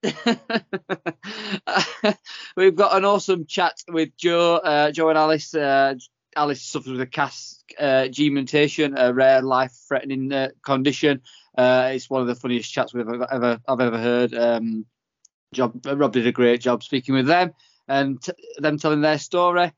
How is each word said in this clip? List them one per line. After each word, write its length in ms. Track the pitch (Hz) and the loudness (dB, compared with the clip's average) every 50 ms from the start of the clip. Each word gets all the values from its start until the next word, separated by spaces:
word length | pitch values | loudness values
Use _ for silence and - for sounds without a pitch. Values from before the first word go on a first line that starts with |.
<laughs> 2500 | - 208 - - - 240 226 233 - _ 226 220 - _ - 190 _ _ 190 180 _ 175 165 _ - 196 214 214 214 208 196 175 _ - - 190 180 - - - - 214 214 _ _ - - - - - - | -4 -6 -6 -2 -2 -2 -2 -2 -4 _ -6 -6 -4 _ -12 -12 _ _ -10 -8 _ -12 -12 _ -16 -16 -14 -12 -10 -8 -8 -8 _ -4 -2 -2 -2 -4 -8 -2 0 0 0 _ _ -20 -18 -18 -18 -12 -2
We've 180 | - 185 190 170 | 4 4 4 6
got 220 | 156 202 185 180 | 4 2 2 4
an 80 | 190 190 | 2 2
awesome 420 | 196 202 196 - - 190 175 160 | 2 2 2 2 0 -2 -2 -2
chat 360 | - - - 180 170 - - - - | -8 -2 0 0 0 -2 -4 -16 -6
with 280 | 170 160 160 139 _ | -2 -2 -2 -2 _
Joe, 400 | _ - 175 170 170 170 170 170 | _ -2 0 2 4 4 4 2
uh, 340 | 165 - 156 147 147 147 151 | 2 2 2 2 2 2 2
Joe 200 | 143 165 160 160 | 2 2 2 2
and 80 | 156 156 | 4 4
Alice. 360 | 156 156 156 156 151 - - | 4 4 2 0 -2 -4 -4
Uh, 400 | 156 147 139 135 135 139 135 139 127 - _ _ _ _ _ _ | -2 0 2 4 4 4 2 0 -4 -12 _ _ _ _ _ _
Alice 280 | 151 147 147 143 139 | -2 -2 0 -2 -6
suffers 300 | - - - 151 123 131 | -8 -8 -8 -8 -8 -6
with 80 | 131 127 | -6 -6
a 60 | 131 | -8
cas, 560 | 127 - - 143 135 - - - - - _ _ _ - - | -6 -4 -4 -4 -4 -6 -14 -18 -20 -20 _ _ _ -8 -4
uh, 300 | 147 139 131 131 131 - | 0 2 2 2 2 0
G 220 | 127 139 151 147 | -2 0 0 0
mutation, 680 | 139 143 135 123 - 147 147 147 - - 156 143 139 | 2 0 -4 0 2 2 2 2 0 -2 -2 -2 2
a 160 | 135 127 123 | 2 2 2
rare 300 | 123 127 131 131 135 131 | 4 4 4 6 6 4
life-threatening, 920 | 127 135 131 127 131 127 - - - - 143 131 127 139 135 131 131 135 | 4 2 0 0 0 -2 -6 -18 -8 -4 -4 -4 -2 -4 -6 -6 -4 -4
uh, 160 | 139 135 135 135 - _ _ | -2 -2 -4 -4 -6 _ _
condition. 560 | 139 139 135 131 147 135 - - 147 139 131 _ - - - _ _ _ | -2 -2 2 2 0 0 2 2 2 2 0 _ -18 -20 -20 _ _ _
Uh, 340 | - 127 127 127 127 131 131 | 2 4 4 4 4 2 0
it's 160 | 131 127 127 - | -2 -4 -6 -4
one 140 | 135 131 | -2 -2
of 40 | 127 | -2
the 80 | 120 123 | -2 -4
funniest 380 | 120 120 131 123 120 110 - | -6 -4 -4 -4 -4 -4 -6
chats 220 | - - 123 120 - | -4 -4 -4 -4 -4
we've 120 | 120 117 | -8 -6
ever, 220 | 107 117 120 123 - | -6 -6 -6 -6 -4
ever, 300 | 135 123 120 120 117 113 _ - | -2 0 0 0 0 -2 _ -4
I've 120 | 135 120 | -2 0
ever 180 | 127 120 113 113 | 0 0 0 0
heard. 360 | 113 120 120 120 123 120 120 | 0 0 2 2 0 0 0
Um, 520 | 117 117 120 117 113 113 113 110 110 110 _ _ _ _ _ _ _ _ _ _ _ _ _ | 0 0 2 2 0 -2 -4 -6 -6 -8 _ _ _ _ _ _ _ _ _ _ _ _ _
job, 340 | - 127 131 117 113 127 - | -4 -2 -2 -2 -4 -8 -8
Rob 260 | 131 139 139 147 131 | -6 -2 0 0 0
did 140 | 110 127 113 | 0 0 0
a 60 | 123 | 0
great 300 | 117 123 123 120 120 120 | 0 2 4 4 4 2
job 200 | 117 127 120 110 | 2 -2 -2 -2
speaking 320 | - - - 135 123 - 135 | -4 -6 -6 -6 -2 0 0
with 120 | 135 127 | 0 2
them 260 | 139 165 175 180 175 - _ _ _ _ _ _ | 4 4 2 2 0 -4 _ _ _ _ _ _
and 360 | - 135 139 139 139 135 135 | -2 -2 -2 0 -2 -4 -8
t-, 100 | - - 175 _ - - - 147 | -8 -12 -12 _ -14 -20 -14 -4
them 200 | 143 156 151 147 | -4 -2 -2 -2
telling 240 | - 156 151 147 | -2 -2 0 2
their 160 | 147 156 151 147 | 2 0 0 0
story. 540 | - - - 175 175 180 175 175 175 170 _ | -4 -4 -2 0 0 2 2 0 0 -2 _